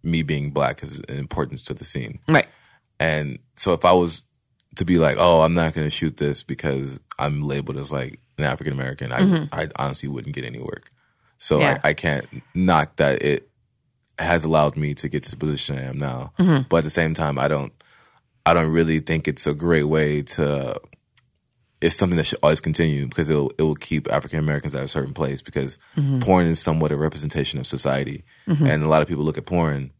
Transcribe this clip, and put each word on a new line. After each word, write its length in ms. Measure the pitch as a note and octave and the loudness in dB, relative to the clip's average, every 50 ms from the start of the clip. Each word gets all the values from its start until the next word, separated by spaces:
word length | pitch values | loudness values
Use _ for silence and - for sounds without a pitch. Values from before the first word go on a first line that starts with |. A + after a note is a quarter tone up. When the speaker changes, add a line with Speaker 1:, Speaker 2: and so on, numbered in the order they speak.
Speaker 1:
me 220 | - E2+ E2+ D#2+ D#2 | -2 0 0 0 0
being 260 | C#2+ D#2 D2 C#2+ D2 | -2 -2 -2 -4 -4
black 300 | C#2 C#2+ C#2 B1+ C2 - | -2 0 0 0 -2 -4
is 180 | - D2 D2 - - - | -10 -12 -12 -14 -12 -10
an 80 | - | -8
importance 440 | C#2+ C#2+ C#2+ - E2+ C#2+ B1 D2 B1+ - | -10 -8 -6 -4 -4 -4 -4 -6 -12 -10
to 100 | - - | -10 -10
the 100 | - - | -10 -10
scene. 360 | - - C#2 B1 - B2 - _ | -8 -8 -8 -8 -8 -12 -10 _
Speaker 2:
Right. 200 | - D#3+ C#3+ - - _ _ _ _ _ _ _ _ _ _ | 2 2 2 2 0 _ _ _ _ _ _ _ _ _ _
Speaker 1:
And 360 | - D#2+ D#2 D2+ D2+ C#2+ C2 - _ _ _ | 0 0 0 0 -2 -4 -8 -10 _ _ _
so 160 | - - G2 F2 | -4 0 2 2
if 100 | D#2 - | 4 6
I 60 | F2 | 6
was 320 | F#2 F#2 F2 E2+ D#2+ - _ _ _ _ _ _ _ _ _ _ - | 6 6 4 2 -4 -10 _ _ _ _ _ _ _ _ _ _ -6
to 80 | - F#2 | -4 0
be 120 | E2 F2+ | 2 4
like, 200 | E2+ D#2+ D2 C#2 - | 4 4 4 4 4
"Oh, 220 | F2 F2 E2+ D#2+ | 6 6 8 8
I'm 120 | D#2+ E2 E2+ | 6 6 4
not 200 | F2 E2 D#2+ D#2+ | 2 0 0 0
gonna 160 | E2 D2+ D2 | -2 -2 -2
shoot 280 | - - - D#2 D2 | -2 -2 -4 -4 -2
this 240 | - D2 C#2+ C#2+ - | -2 -2 -2 -2 -4
because 580 | - - - - - D#2 C2+ C2+ C#2 C#2 C2+ C2+ _ _ - - | -6 -10 -10 -4 -2 -2 -2 -2 -4 -6 -10 -14 _ _ -8 -4
I'm 240 | C#2 D2 D2 C#2+ D2 | -4 -2 -2 -2 -2
labeled 340 | C#2+ C2+ C#2+ C#2 C#2+ C#2+ | -4 -4 -4 -6 -6 -8
as, 140 | C#2 C#2+ C#2+ | -10 -8 -6
like, 280 | D2 C#2 C2 B1 - - _ _ _ | -6 -6 -6 -8 -12 -18 _ _ _
an 80 | - D2+ | -4 -2
African 280 | C2+ C2 - - D3 C#3 | -2 -2 -2 -4 -6 -4
American," 380 | C3+ C3 C3 C3+ - - A#2+ | -4 -6 -6 -6 -8 -8 -6
I, 80 | B2 - | 0 2
Speaker 2:
Mm-hmm. 320 | F#3+ G3 F3+ D#3+ D3+ D3 - | 4 4 4 2 0 -4 -6
Speaker 1:
I 140 | - D#2 - - | -6 -6 -6 -4
honestly 320 | - - - C#3 - - C#2 | -4 -4 -4 -4 -6 -6 -6
wouldn't 240 | C#2 B1+ A1 D2 C#2+ | -6 -8 -8 -8 -10
get 100 | C#2+ B1+ | -8 -10
any 140 | A#1+ B1 A#1+ | -10 -10 -10
work. 300 | B1+ - - - _ - _ _ _ _ _ _ _ _ _ | -10 -10 -12 -12 _ -20 _ _ _ _ _ _ _ _ _
So 220 | _ - - D#2 D2 | _ 0 2 2 4
Speaker 2:
Yeah. 200 | - C#2 - - - | 4 2 2 2 0
Speaker 1:
I, 60 | D2+ | 0
I 40 | D#2 | 0
can't 320 | - - E2 D2 C2+ - - - - - _ _ | 2 0 -2 -2 -2 -4 -8 -12 -16 -16 _ _
knock 400 | F2 F#2 F#2 E2+ D#2 D2 D2+ _ | 0 4 4 4 4 4 0 _
that 260 | - D#2 C#2+ C2+ G1+ | 2 2 2 2 2
it 280 | - D2 C#2+ - - _ _ _ _ _ _ _ _ _ _ _ _ _ _ | 2 0 0 0 -2 _ _ _ _ _ _ _ _ _ _ _ _ _ _
has 260 | - E2 E2 F2 E2+ D#2 | -6 0 0 0 2 2
allowed 320 | D#2+ D#2+ D#2 D2+ D2+ - | 2 4 4 4 4 2
me 160 | - D2+ D2 C#2+ | -2 -4 -4 -4
to 140 | - - D2 | -6 -6 -6
get 140 | - C#2+ - | -6 -6 -6
to 80 | - | -6
the 60 | - | -8
position 400 | - - D2+ D2 C2 - - C#2+ | -6 -4 -4 -2 -4 -4 -6 -6
I 60 | C2 C2 | -6 -8
am 160 | C2 C2+ C#2 | -8 -6 -6
now. 320 | C#2+ C2+ B1+ B1+ C2 - _ - | -4 -4 -6 -6 -10 -10 _ 2
Speaker 2:
Mm-hmm. 240 | F3+ F#3 D#3+ C3+ C3 - | 4 6 6 4 2 2
Speaker 1:
But 80 | - | 2
at 60 | E2+ D#2 | 2 2
the 40 | D#2 | 2
same 240 | - - E2 D#2+ D#2+ | 0 0 0 0 0
time, 240 | D#2 D#2+ D2 C#2+ | 0 -2 -2 0
I 100 | C2 C2+ | 0 0
don't, 240 | D2 D#2 C#2+ C#2 - _ _ _ _ _ _ _ _ _ _ _ _ _ _ _ | 0 0 0 -2 -6 _ _ _ _ _ _ _ _ _ _ _ _ _ _ _
I 80 | - E2+ | 4 4
don't 180 | F2 D#2+ D#2+ | 4 4 4
really 280 | D#2+ E2 E2 D#2+ D#2+ D#2+ | 4 2 4 4 2 0
think 280 | D2+ - E2 E2 D#2 | 0 0 -2 -2 0
it's 180 | - C#2+ - - | -2 -4 -2 -2
a 80 | - D2+ | -2 -2
great 300 | D2 E2 E2+ E2+ D#2 D2 | -2 0 2 2 2 2
way 380 | D2+ D#2 D#2 D#2 D2 D2 D2 C#2+ | 2 2 2 2 2 0 -2 -4
to, 560 | - - - D#2 C#2+ D2 C#2 C2+ B1 - - - _ - _ _ _ _ _ _ _ _ _ _ _ _ _ _ _ _ _ | -6 -4 -2 0 0 0 -2 -4 -6 -8 -8 -10 _ -20 _ _ _ _ _ _ _ _ _ _ _ _ _ _ _ _ _
it's 140 | - E2+ - | 0 2 4
something 220 | - G2 F2+ F2 | 4 2 4 2
that 80 | E2 D#2 | 2 0
should 140 | - - - - | 0 -2 2 4
always 160 | D2+ D#2+ - | 4 4 4
continue 480 | - E2 D2+ - F2 D#2+ D2 C#2+ C#2 | 0 -2 0 0 2 0 2 -2 -4
because 220 | B1+ - - D#2+ D2 | -4 -2 -4 0 0
it'll, 220 | D#2 D2 C#2 C2 - | 2 0 0 -2 -2
it 40 | - | 0
will 140 | D#2+ D#2 D2 | 0 0 0
keep 360 | - - - D#2+ D#2 - - | -2 -4 -4 -4 -4 -2 -2
African 280 | - D2 - - - D#2 | -4 -4 -4 -4 -4 -2
Americans 360 | D2+ D2+ D2 C#2+ - D2+ C2+ | -2 0 -2 -2 -4 -6 -6
at 80 | C2+ C2+ | -6 -6
a 40 | C2+ | -4
certain 240 | - D#2 C2+ C#2 C2+ | -4 -4 -4 -4 -4
place 280 | - D2+ C2+ C#2 C2 | -4 -4 -4 -4 -6
because 360 | - - - D2 C2+ C2+ - _ _ _ _ | -10 -8 -6 -4 -4 -4 -8 _ _ _ _
Speaker 2:
Mm-hmm. 240 | - C#3+ C#3 C#3 B2+ | -2 0 0 0 0
Speaker 1:
porn 260 | B2 G#2+ F#2+ F#2 F2 | 4 4 6 6 6
is 120 | E2 E2 D#2 | 4 2 2
somewhat 320 | - E2+ D#2+ D#2+ D#2+ D2+ | 2 0 2 2 2 0
a 60 | D2+ | 0
representation 600 | C#2+ D#2 D#2 D2+ D2 D2 D2+ - D2+ C#2 - - D2+ | 0 -2 -2 -2 -4 -8 -4 -2 -2 -4 -2 -4 -8
of 60 | C2 | -6
society. 560 | - - C2 - C#2+ C2+ C#2 C#2 - - - - _ _ _ _ | -6 -6 -4 -2 -2 -2 -2 -2 -6 -8 -12 -14 _ _ _ _
Speaker 2:
Mm-hmm. 180 | - F3 C#3+ D#3 | -2 0 2 4
Speaker 1:
And 180 | - D2+ D#2 D2+ | 4 4 2 4
a 60 | D#2 | 4
lot 120 | D#2 D#2 | 4 4
of 60 | D2+ | 4
people 160 | - E2+ C#2 D2+ | 2 0 -2 -2
look 140 | D#2 D2 | -2 -2
at 80 | - - | -4 -6
porn 460 | - F#2 F2 E2 D#2 C#2+ C#2 C#2 C2 _ | -2 0 0 2 2 0 -2 -6 -10 _